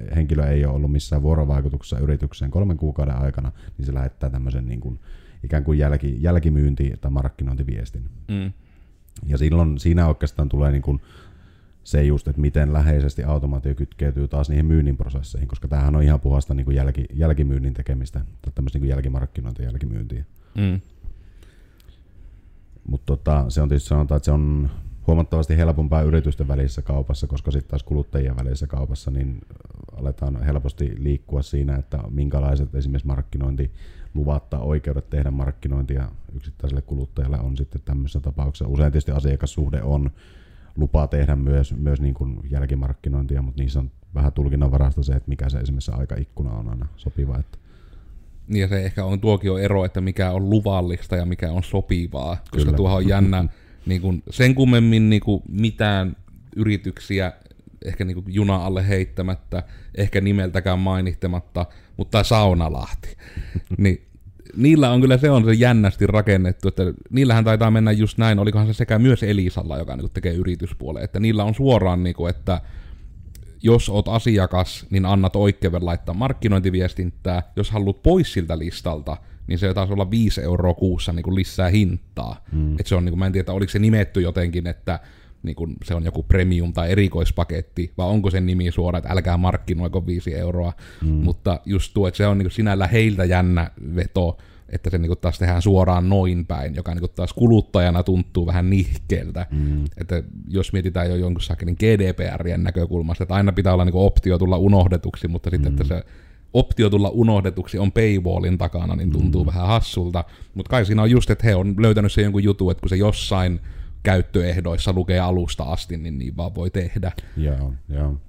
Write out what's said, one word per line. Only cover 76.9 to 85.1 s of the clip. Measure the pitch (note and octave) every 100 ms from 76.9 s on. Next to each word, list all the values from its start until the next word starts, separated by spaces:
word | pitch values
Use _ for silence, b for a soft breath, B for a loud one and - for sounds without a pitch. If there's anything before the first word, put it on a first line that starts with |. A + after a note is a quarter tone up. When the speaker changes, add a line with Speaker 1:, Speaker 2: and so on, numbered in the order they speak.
| - F2+ - F#2+ F2+ - -
Speaker 2:
jos | G2+
haluat | A2 G2 G2
pois | - F#3 D#3+
siltä | - E2 E2
listalta, | D#2+ - F2+ D#2+ D2 D2 b b -
niin | F2
se | F#2+
taisi | F#2+ F#2+
olla | G2 F#2
viisi | A2+ G#2+ -
euroa | C#2 F2 F2+
kuussa | F2 F#2+ F2 -
niinku | E2+ F2
lisää | F#2+ F#2 - F2+
hintaa. | G#2 F#2+ F2+ - - A1+ - -
Speaker 1:
Mm. | D2+ D2+ D#2
Speaker 2:
Et | -
se |
on | F2+
niinku, | F2 E2+
mä | F#2+
en |
tiedä, | F#2 F2+
oliko | F#2+ G2
se | G2+
nimetty | A2 A2 G2 G2
jotenkin, | E2+ E2+ F2 E2+ F2
että | E2+ - E2+ b